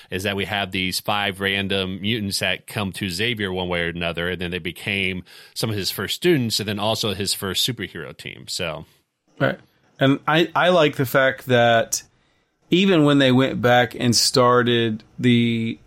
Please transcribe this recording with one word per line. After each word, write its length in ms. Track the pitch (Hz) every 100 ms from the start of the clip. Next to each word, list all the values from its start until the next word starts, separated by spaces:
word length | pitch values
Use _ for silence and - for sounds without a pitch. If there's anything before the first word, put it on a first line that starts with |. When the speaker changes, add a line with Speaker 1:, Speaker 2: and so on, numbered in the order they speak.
| -
Speaker 1:
is 120 | 92
that 100 | 101
we 120 | 98 90
have 240 | 104 95
these 260 | 95 92 87
five 400 | - 104 101 95
random 600 | 98 98 98 98 92 95
mutants 380 | 101 117 101 95
that 260 | 95 92 -
come 240 | 113 95
to 180 | - 101
Xavier 420 | 85 113 113 101
one 160 | 92 90
way 140 | 87
or 60 | 85
another, 420 | 85 85 85 87
and 100 | 87
then 100 | 87
they 80 | 90
became 640 | 85 82 - 98 95 92 - - -
some 140 | - 113
of 60 | 104
his 140 | 90
first 260 | - 98 -
students 420 | 180 160 117 -
and 100 | 104
then 100 | 101
also 320 | 107 110 110
his 200 | 95 98
first 340 | - 98 90 -
superhero 480 | 123 90 87 69 -
team. 300 | - - -
So. 380 | - 87 78 - _ _ _ _ -
Speaker 2:
Right. 220 | 135 - _ _ _ -
And 180 | 135 139 -
I, 240 | 151 165
I 160 | - 170
like 260 | 180 151 143
the 100 | 127
fact 400 | 139 131 131 -
that 560 | 123 117 113 113 - - _ _ _ _ _ -
even 340 | 170 196 170
when 140 | 147 143
they 140 | 135
went 280 | 127 135 -
back 340 | 120 123 120 -
and 180 | 123 113
started 840 | - - 123 123 120 120 117 110 - -
the, 600 | 123 120 117 117 113 -